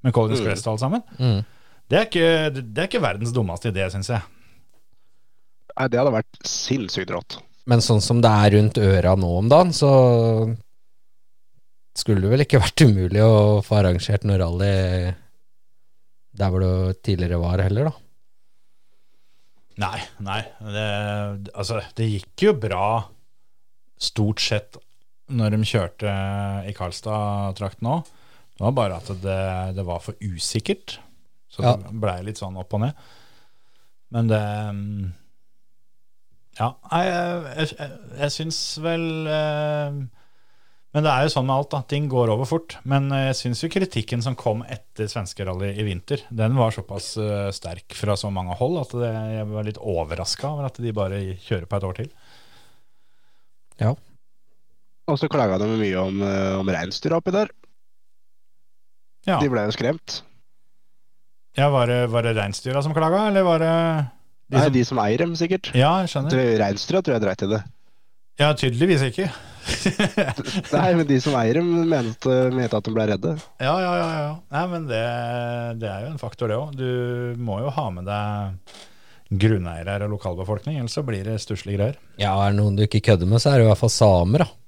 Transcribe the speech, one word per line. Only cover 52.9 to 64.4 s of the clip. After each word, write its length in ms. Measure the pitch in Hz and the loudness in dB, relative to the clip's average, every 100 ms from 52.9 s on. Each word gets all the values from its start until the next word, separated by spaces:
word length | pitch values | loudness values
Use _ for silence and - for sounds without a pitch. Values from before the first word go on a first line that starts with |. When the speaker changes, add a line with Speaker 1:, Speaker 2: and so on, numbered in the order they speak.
| - - - - - - - - - | -20 -20 -20 -20 -20 -20 -20 -20 -4
Speaker 3:
Ja. 160 | 113 135 - - - - - - - - - - - | -4 -4 -10 -20 -20 -20 -20 -20 -20 -20 -20 -16 -6
Speaker 2:
Og 120 | 143 | -4
så 80 | 160 | -2
klaget 300 | 151 113 92 | 0 0 0
de 80 | 107 | 0
mye 280 | 113 104 92 | 0 0 -2
om, 220 | 95 98 | -2 -2
eh, 320 | 101 98 98 95 | -2 -2 -2 -2
om 120 | 135 | -2
reinsdyra 500 | 160 160 - 160 165 | -4 -4 -6 -2 -2
oppi 120 | 185 190 | 0 -2
der. 140 | 214 - - - - - - - - - - - - - - - - - - | -2 -6 -20 -20 -20 -20 -20 -20 -20 -20 -20 -20 -20 -20 -20 -20 -20 -10 -2
Speaker 1:
Ja. 140 | 165 | 0
Speaker 2:
De 80 | 147 | 2
ble 160 | 120 104 | 0 -2
jo 60 | |
skremt. 480 | 113 - 160 - - - - - - - - - - - - - - - - | -2 -2 -4 -6 -14 -14 -20 -20 -20 -20 -20 -20 -20 -20 -20 -20 -20 -12 0
Speaker 1:
Ja, 140 | 143 | 2
var 160 | 139 120 | 4 2
det, 200 | 123 123 | 2 2
var 120 | 117 | 2
det 140 | 117 110 | 2 0
reinsdyra 460 | 101 98 127 135 | -2 -4 -4 -2
som 100 | 143 | 0
klaget, 360 | 156 160 185 214 | 0 2 2 2
eller 140 | 196 | 2
var 160 | 180 165 | 4 4
det 520 | 160 165 165 160 139 - - - | 4 2 2 0 -2 -6 -20 -20